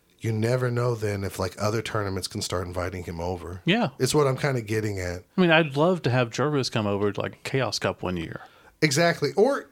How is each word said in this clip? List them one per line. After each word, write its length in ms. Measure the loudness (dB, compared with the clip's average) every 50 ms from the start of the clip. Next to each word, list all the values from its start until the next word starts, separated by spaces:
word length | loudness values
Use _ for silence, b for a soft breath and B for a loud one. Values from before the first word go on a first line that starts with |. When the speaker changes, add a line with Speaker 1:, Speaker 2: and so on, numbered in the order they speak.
| b b b b
Speaker 1:
you 140 | -4 -2
never 400 | 0 2 2 2 2 2 2 0
know 240 | 0 0 0 0 0
then 260 | 0 -2 -2 -2 -2
if, 160 | -4 -4 -4 -4
like, 160 | -4 -4 -4 -2
other 180 | -2 0 0 -2
tournaments 460 | -2 -2 -2 -2 -2 -2 -4 -4 -6
can 160 | -6 -6 -6
start 240 | -6 -4 -4 -4 -4
inviting 380 | -4 -4 -4 -4 -4 -4 -6 -8
him 160 | -8 -6 -6
over. 400 | -4 -4 -4 -6 -8 -10 -10 -4 0
Speaker 2:
Yeah. 260 | 0 2 2 0 -2 -2 -2
Speaker 1:
It's 160 | 0 2 2
what 100 | 4 2
I'm 100 | 2 2
kinda 260 | 0 0 -2 -2 -2
getting 360 | -2 -2 -2 -2 0 -2 -2 -2
at. 240 | -4 -4 -6 -6 -10 _ 0
Speaker 2:
I 40 | 2
mean, 120 | 4 6
I'd 240 | 6 6 4 2 2
love 260 | 2 4 4 2 2
to 80 | 0 0
have 200 | 2 2 2 0
Jervis 380 | 0 -2 0 0 2 0 0 0
come 180 | 0 0 0 2
over 240 | 2 2 0 0
to, 80 | 0 -2
like, 240 | -4 -6 -6 -10 -8
Chaos 340 | -4 -2 0 0 0 -2 -2
Cup 240 | -2 -2 -2 -2
one 140 | -4 -4 -2
year. 240 | -2 -4 -6 -8 -12 B B B B B B B B
Speaker 1:
Exactly. 480 | 2 2 4 4 4 4 2 2 0 0 4
Or 340 | 4 4 4 4 0 -4 -8